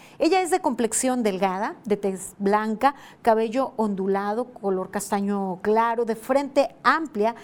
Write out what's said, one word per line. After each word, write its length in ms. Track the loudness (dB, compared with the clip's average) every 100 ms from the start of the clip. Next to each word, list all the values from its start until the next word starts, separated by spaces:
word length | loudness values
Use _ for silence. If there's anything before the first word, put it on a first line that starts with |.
| -12 -2
Ella 240 | 2 2
es 80 | 2
de 100 | 0
complexión 600 | 0 -2 -2 0 -2 0
delgada, 540 | 0 0 0 -2 -6 -6 -4
de 100 | -2
tez 380 | -2 -4 -10 -2
blanca, 560 | 0 2 0 0 0 0 -14 -2
cabello 500 | 2 4 2 0 -2 -2
ondulado, 680 | -2 -2 0 0 -2 -4
color 460 | -6 -6 -4 -4 -4
castaño 680 | -6 -2 -2 -2 -2 -4 -4
claro, 420 | 0 2 2 0
de 120 | -2 -4
frente 600 | 0 0 2 0 0 0
amplia, 520 | 2 2 0 0 0 -2